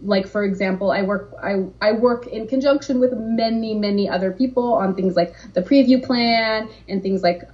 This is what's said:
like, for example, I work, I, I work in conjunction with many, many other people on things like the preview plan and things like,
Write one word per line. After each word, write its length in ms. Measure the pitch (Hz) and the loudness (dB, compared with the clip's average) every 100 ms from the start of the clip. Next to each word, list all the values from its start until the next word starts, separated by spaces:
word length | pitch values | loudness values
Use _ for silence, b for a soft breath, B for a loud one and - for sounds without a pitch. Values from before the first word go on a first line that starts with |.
like, 240 | 196 196 190 | -2 -2 -2
for 180 | 208 | -4
example, 460 | 202 185 196 185 196 | -2 -2 -2 -2 0
I 120 | 196 | 0
work, 300 | 196 202 - - | 0 -4 -6 -10
I, 220 | - 196 185 - | -6 -4 -4 -2
I 120 | 214 | 0
work 340 | 220 240 240 - | 2 2 0 -6
in 200 | 220 220 | -10 -4
conjunction 540 | 262 277 277 - 247 | 0 2 0 0 0
with 120 | 254 | 0
many, 640 | 233 220 226 226 226 220 | 0 -4 -2 0 -2 -2
many 340 | 214 208 202 202 | -2 0 0 0
other 240 | 185 190 | -2 -2
people 420 | 185 254 247 240 | 0 -2 0 2
on 200 | 226 190 | 2 0
things 220 | 185 185 175 | 0 0 0
like 180 | 175 B B | -2 B B
the 80 | - | -4
preview 400 | 185 277 247 254 | 4 4 6 4
plan 640 | 254 240 233 226 220 220 214 B B | 2 0 2 2 2 -2 -6 B B
and 140 | 196 | -4
things 200 | 190 190 | -2 0
like, 200 | 180 175 - | 0 0 -4